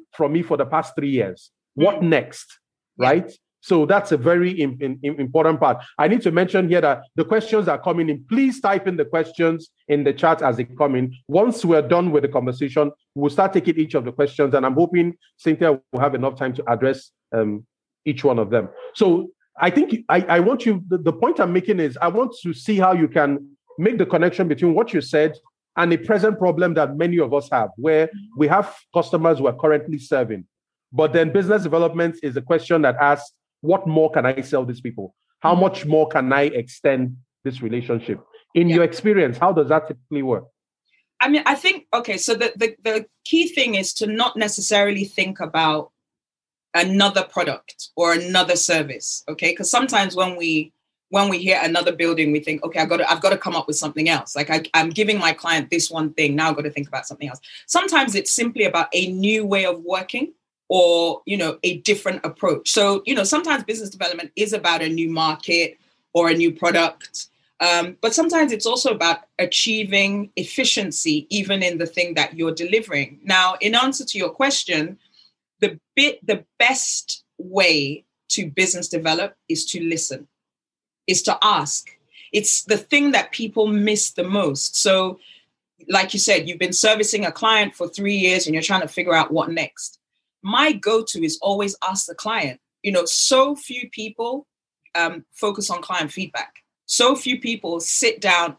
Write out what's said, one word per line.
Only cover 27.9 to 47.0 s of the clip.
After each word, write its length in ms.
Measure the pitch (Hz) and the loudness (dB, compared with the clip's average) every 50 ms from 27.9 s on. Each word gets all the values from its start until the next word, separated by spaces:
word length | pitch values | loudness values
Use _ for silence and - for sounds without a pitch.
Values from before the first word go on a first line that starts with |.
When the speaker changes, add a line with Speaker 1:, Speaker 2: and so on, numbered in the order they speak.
| 156 156 160 160 208 - - - - | 2 2 2 0 -2 -10 -18 -8 -2
Speaker 1:
we 100 | 127 151 | 0 2
have 300 | 143 170 202 202 - - - _ _ - | 4 4 2 0 -2 -8 -18 _ _ -2
customers 440 | 170 160 - - 165 160 165 160 135 | -2 -2 0 0 0 2 2 2 2
who 100 | 135 131 | 2 0
are 80 | 123 | 0
currently 420 | 131 - 156 151 147 151 156 156 139 | 2 2 2 2 2 0 -4 -8 -8
serving. 480 | 127 - 147 135 123 107 110 95 90 _ _ _ _ _ _ _ _ _ | -6 -2 -2 -2 -2 -2 -6 -10 -12 _ _ _ _ _ _ _ _ _
But 200 | 127 131 156 156 | 0 0 2 4
then 200 | 156 170 160 160 | 4 4 2 4
business 320 | - 202 185 180 214 208 170 | 2 2 2 2 2 0 0
development 520 | 160 151 165 170 160 - 170 170 170 165 - | 0 2 2 2 2 2 0 -2 -2 -2 -4
is 140 | - 139 123 | -6 -6 -6
a 60 | 139 | -4
question 400 | 127 - 170 160 - - 175 160 | -2 0 0 0 2 2 2 4
that 140 | 151 131 120 - | 4 4 4 4
asks, 320 | 147 143 147 143 - - _ _ _ _ _ _ | 4 4 4 2 -2 -10 _ _ _ _ _ _
"What 260 | - 151 185 190 190 | 0 0 2 2 2
more 240 | 165 156 160 156 156 | 2 2 2 2 4
can 140 | 156 151 123 | 2 2 2
I 160 | 127 131 135 | 2 0 -2
sell 240 | 131 - 143 135 127 | -4 -4 -2 -2 -2
these 160 | 123 123 123 | -4 -6 -8
people? 340 | - 120 117 - 98 92 _ _ _ _ _ _ | -10 -12 -10 -10 -12 -14 _ _ _ _ _ _
How 120 | - 160 | 2 2
Speaker 2:
Mm-hmm. 80 | 175 180 | 4 4
Speaker 1:
much 260 | 190 196 190 - - | 4 2 0 -2 -2
more 220 | 147 156 156 156 156 | 2 2 2 2 2
can 240 | - 151 131 127 | 0 0 0 2
I 100 | 135 139 | 2 2
extend 720 | 143 151 147 123 117 - - - - 143 135 131 127 127 127 - - _ _ _ - | 2 2 0 -4 -8 -8 -6 -2 0 0 2 0 -2 -4 -6 -10 -18 _ _ _ -10
this 160 | 135 127 131 | -8 -8 -6
relationship?" 580 | 123 110 117 123 120 - 120 113 - - 104 - - _ - - _ _ - | -6 -4 -4 -4 -4 -2 -4 -4 -4 -6 -8 -10 -10 _ -20 -20 _ _ 2
In 140 | 170 175 170 | 2 4 4
Speaker 2:
Yeah. 80 | 165 | 4
Speaker 1:
your 80 | 170 170 | 4 4
experience, 520 | 151 - - - 214 208 196 160 127 123 | 2 0 0 0 2 4 4 2 0 0
how 160 | - 170 185 | 2 2 2
does 160 | 185 165 143 127 | 4 2 2 2
that 200 | 156 160 156 - | 2 0 0 -4
typically 340 | 143 - _ - 151 143 | -12 -14 _ -8 -6 -4
work? 220 | 135 131 120 95 - - _ _ _ _ _ _ _ _ _ _ _ _ _ - | -2 -2 -2 -4 -4 -10 _ _ _ _ _ _ _ _ _ _ _ _ _ -2
Speaker 2:
I 80 | 247 269 | 0 2
mean, 140 | 294 302 302 | 2 2 2
I 100 | 247 269 | 2 0
think, 320 | 269 - 370 381 330 - - | 2 2 0 0 0 -2 -4
okay, 240 | - 247 240 220 196 | -2 -2 -2 -2 -6
so 180 | 185 - - 226 | -4 -2 -2 0
the, 180 | 208 233 226 - | 0 0 -2 -2
the, 200 | 196 226 220 220 _ | -2 -2 -2 -2 _
the 240 | - 226 220 220 220 - _ _ - | -4 -2 -2 -4 -4 -8 _ _ -6
key 240 | - 311 330 339 339 | 0 0 2 2 2
thing 260 | - 285 262 240 214 | 0 0 0 0 0
is 180 | 196 190 - - | -2 -4 -4 -4
to 120 | - 220 | -4 -4
not 300 | 208 214 220 240 240 - | -4 -2 0 -2 -2 0
necessarily 680 | 214 220 208 - - - - 214 202 202 202 202 196 196 | -2 -2 -2 -4 -4 -2 2 2 2 4 2 0 -2 -4
think 360 | 196 - - 185 190 196 - | -4 -4 -4 -4 -4 -4 -8
about 500 | 175 156 - 165 160 156 151 156 - - _ _ _ _ _ _ _ _ _ _ _ _ _ _ _ _ | -8 -4 0 0 2 2 0 -2 -4 -8 _ _ _ _ _ _ _ _ _ _ _ _ _ _ _ _
another 520 | - 170 175 185 190 196 | -2 0 0 2 2 2